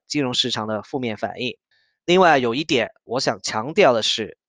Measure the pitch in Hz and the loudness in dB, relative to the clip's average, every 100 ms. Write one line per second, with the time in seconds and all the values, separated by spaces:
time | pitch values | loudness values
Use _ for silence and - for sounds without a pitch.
0 | _ 147 131 127 123 117 107 107 - 139 | _ -4 -2 -2 -4 -4 -4 -6 -6 -6
1 | 123 107 113 90 120 - _ _ _ _ | -6 -6 -8 -6 -8 -10 _ _ _ _
2 | - 180 180 143 123 120 160 131 104 - | 2 4 6 6 2 -2 0 0 -2 -6
3 | - 117 143 117 - 110 120 165 165 117 | -8 -4 -2 -4 -6 -6 -4 4 4 4
4 | 110 - 104 - | 0 -4 -6 -12